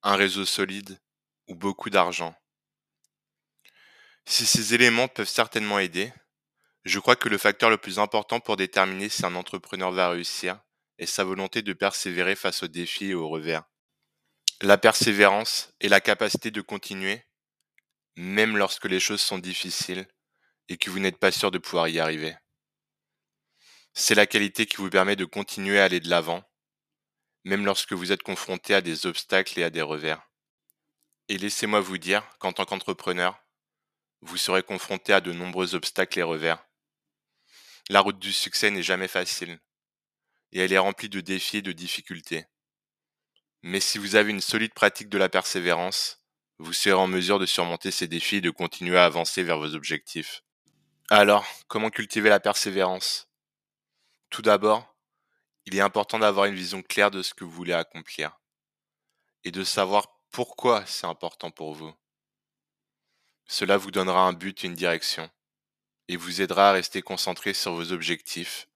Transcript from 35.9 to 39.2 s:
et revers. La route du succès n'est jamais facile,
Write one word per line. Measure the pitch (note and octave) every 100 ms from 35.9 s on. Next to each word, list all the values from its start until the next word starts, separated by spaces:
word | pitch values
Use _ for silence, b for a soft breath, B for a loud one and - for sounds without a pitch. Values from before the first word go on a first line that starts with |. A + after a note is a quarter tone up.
| - F#2 -
et |
revers. | E2 D#2+ D#2+ E2 _ _ _ _ _ _ _ _ b b b b -
La | G2+
route | G2 G2
du | F#2+
succès | F#2+ G2 - G#2+
n'est | G2
jamais | E2+ F#2 F#2+
facile, | F#2